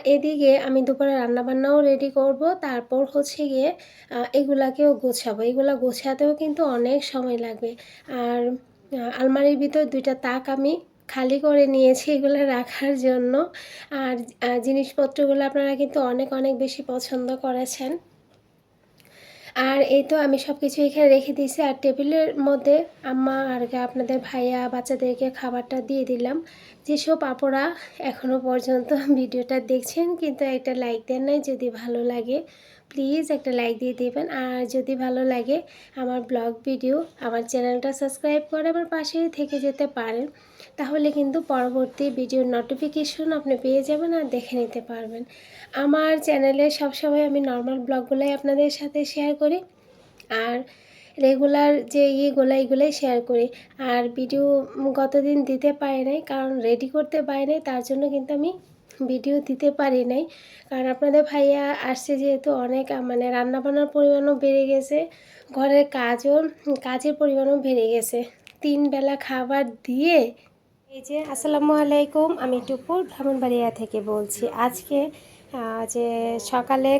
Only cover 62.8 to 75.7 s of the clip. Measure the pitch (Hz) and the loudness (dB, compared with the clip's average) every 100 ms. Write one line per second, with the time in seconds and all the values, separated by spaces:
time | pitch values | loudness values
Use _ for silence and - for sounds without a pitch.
62.8 | 269 269 247 240 247 247 247 262 269 285 | -4 -4 -2 -2 0 0 0 -2 0 0
63.8 | 294 294 285 285 285 277 277 269 269 269 | 0 4 4 4 2 2 4 4 4 2
64.8 | 269 294 330 - - - - 262 277 285 | 0 -2 -2 -8 -20 -20 -10 -2 4 6
65.8 | 285 269 240 240 277 294 320 311 294 269 | 4 2 -2 0 4 4 2 -4 -4 -4
66.8 | 262 254 285 294 294 269 269 285 262 247 | -2 -2 -2 0 2 2 2 2 2 2
67.8 | 226 233 220 240 240 - - - 294 285 | 2 0 0 -4 -6 -12 -20 -6 0 2
68.8 | 294 269 269 277 - 262 247 277 262 226 | 2 2 0 -2 -4 -6 -2 0 -2 -6
69.8 | - 247 320 330 233 233 _ _ _ _ | -6 0 4 4 4 -4 _ _ _ _
70.8 | _ 269 262 294 302 277 302 294 294 302 | _ -18 -8 -6 -6 -6 0 2 4 4
71.8 | 294 294 294 311 320 339 254 247 247 262 | 4 2 2 2 2 0 -2 -4 -4 -8
72.8 | - 359 339 - 277 269 247 240 233 226 | -4 -4 -4 -4 -4 -2 0 0 0 -4
73.8 | 220 214 208 214 208 - 233 - 247 247 | -6 -6 -4 -4 -4 -4 -6 0 -2 -2
74.8 | - 285 294 294 - - - 269 226 | -4 -2 -2 -6 -20 -20 -16 -10 -8